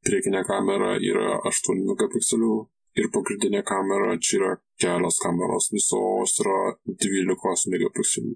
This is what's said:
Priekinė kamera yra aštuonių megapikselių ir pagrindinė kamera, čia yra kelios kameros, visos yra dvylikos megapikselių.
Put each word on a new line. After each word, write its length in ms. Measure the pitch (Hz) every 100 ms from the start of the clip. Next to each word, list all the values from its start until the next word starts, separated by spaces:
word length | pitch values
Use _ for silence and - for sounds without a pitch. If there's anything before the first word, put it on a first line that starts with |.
Priekinė 400 | - 202 190 196
kamera 520 | - 98 196 196 - -
yra 400 | - - - - -
aštuonių 440 | - - 95 98
megapikselių 640 | - 107 120 - 117 113 107 107 _ _ -
ir 120 | -
pagrindinė 540 | 107 95 101 104 101
kamera, 540 | 98 196 98 - 202 247
čia 180 | - 202
yra 200 | 196 185 _ _
kelios 400 | - 87 87 -
kameros, 520 | 87 87 92 90 -
visos 680 | 104 - 104 101 101 101 -
yra 340 | 101 95 98 -
dvylikos 840 | - 92 101 98 92 90 95 87 -
megapikselių. 600 | 87 - - - - 117